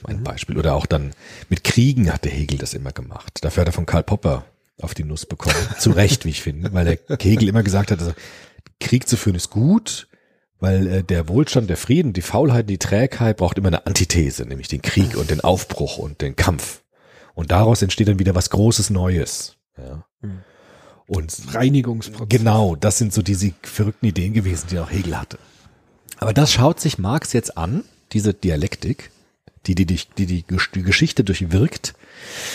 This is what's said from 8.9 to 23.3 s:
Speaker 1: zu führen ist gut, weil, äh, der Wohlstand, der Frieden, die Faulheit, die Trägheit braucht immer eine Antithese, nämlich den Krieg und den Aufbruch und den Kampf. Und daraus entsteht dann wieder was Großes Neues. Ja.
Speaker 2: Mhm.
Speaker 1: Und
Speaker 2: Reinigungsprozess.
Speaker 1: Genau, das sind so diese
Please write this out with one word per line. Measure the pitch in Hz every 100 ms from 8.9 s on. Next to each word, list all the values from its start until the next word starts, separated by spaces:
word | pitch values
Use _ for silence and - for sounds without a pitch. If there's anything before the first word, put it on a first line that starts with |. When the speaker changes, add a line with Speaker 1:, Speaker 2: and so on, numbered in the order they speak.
| 127 -
Speaker 1:
zu | 120
führen | 110 87
ist | -
gut, | 104 135 220 - - - _ _ _ _ -
weil, | 95 92 92
äh, | 92 87
der | 87 80
Wohlstand, | 107 151 135 104
der | 80
Frieden, | - 151 151
die | 90
Faulheit, | - - 147 120 107
die | 95
Trägheit | - 101 123 - 113 107
braucht | 87 -
immer | 95
eine | 82 -
Antithese, | 95 - 87 71 - 60
nämlich | 67 65
den | 71
Krieg | - - 95 -
und | 78
den | 76
Aufbruch | - 92 - - 143 -
und | 78 73
den | 71 65
Kampf. | 90 73 - - _ _ _ - -
Und | - 80
daraus | 90 110 113
entsteht | 95 - 104
dann | 98
wieder | 95 90
was | -
Großes | 95 110 - -
Neues. | 98 92 87 - - - _ _ -
Ja. | 64 76 - _
Speaker 2:
Mhm. | 107 92 92 _ - - - _ -
Speaker 1:
Und | 90 80 - 65
Speaker 2:
Reinigungsprozess. | 110 131 143 120 113 - - 110
Speaker 1:
Genau, | 120 110 107 101 78
das | 107 -
sind | 110
so | 107
diese | 92